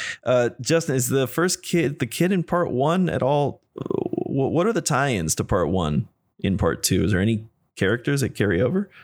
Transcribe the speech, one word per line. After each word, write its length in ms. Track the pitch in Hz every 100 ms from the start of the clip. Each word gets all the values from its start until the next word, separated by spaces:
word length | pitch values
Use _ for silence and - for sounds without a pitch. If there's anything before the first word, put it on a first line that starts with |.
| - - -
Uh, 240 | 123 120 -
Justin, 360 | 127 165 160 131
is 120 | 120
the 200 | 135 127
first 360 | - 180 -
kid, 360 | - 175 143 143
the 80 | 120
kid 240 | - 175
in 100 | 190
part 280 | 165 175 170
one 380 | 123 143 180 175
at 120 | 90
all? 380 | 127 147 143 - _ -
Uh, 40 |
wh-, 680 | - - - - - 135 135
what 140 | 139 196
are 80 |
the 80 | 233
tie-ins 540 | - 131 135 110 80 -
to 80 |
part 260 | 104 101 78
one 380 | 92 80 73 - _ _ _
in 180 | 98 90
part 240 | 85 62
two? 220 | - 92
Is 80 | 87
there 100 | 92
any 240 | 101 110 110 _ _ -
characters 460 | 95 117 - 143
that 140 | 127 -
carry 260 | 104 87
over 280 | 101 185 208 -